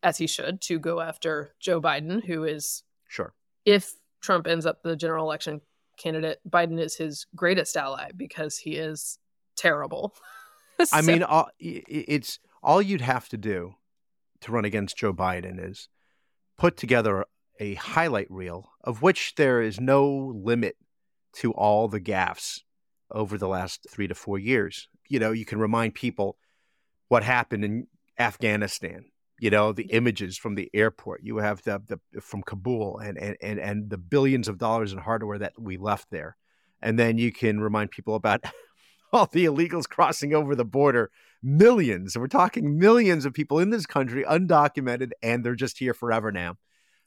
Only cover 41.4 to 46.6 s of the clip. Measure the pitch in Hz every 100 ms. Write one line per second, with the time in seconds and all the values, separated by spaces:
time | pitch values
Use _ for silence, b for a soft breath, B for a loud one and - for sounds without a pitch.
41.4 | 131 147 220 220 139 95 92 117 127 277
42.4 | 180 254 147 147 196 240 208 165 139 127
43.4 | 147 151 190 226 156 143 127 127 - 160
44.4 | 185 160 147 - 131 120 127 - 117 120
45.4 | 120 120 131 - 127 120 120 113 107 98
46.4 | 87 87